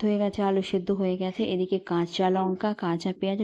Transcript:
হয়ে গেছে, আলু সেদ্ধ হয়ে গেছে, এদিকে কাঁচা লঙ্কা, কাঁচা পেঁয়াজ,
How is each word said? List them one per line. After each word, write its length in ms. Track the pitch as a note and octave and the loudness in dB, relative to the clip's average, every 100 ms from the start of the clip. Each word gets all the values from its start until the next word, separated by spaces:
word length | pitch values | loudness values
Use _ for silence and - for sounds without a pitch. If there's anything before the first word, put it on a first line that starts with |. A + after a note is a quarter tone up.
হয়ে 140 | G#3+ G#3 | 2 2
গেছে, 220 | G3+ G3+ | 0 0
আলু 180 | G3 F#3+ | 2 2
সেদ্ধ 280 | F#3+ F#3+ F3+ | 0 -2 0
হয়ে 240 | G3 F#3+ F#3 | 0 0 0
গেছে, 240 | F#3 F#3 G#3 | -2 -2 -2
এদিকে 240 | F3+ F#3 F#3+ - | 0 0 -2 0
কাঁচা 380 | F3 E3+ - F#3 | -2 0 0 2
লঙ্কা, 400 | F#3+ F#3+ F#3 G#3+ | 2 0 0 -2
কাঁচা 380 | G#3 F3 E3+ F#3+ | -2 -2 -2 -2
পেঁয়াজ, 260 | F#3 F#3+ G3 | -2 -2 -2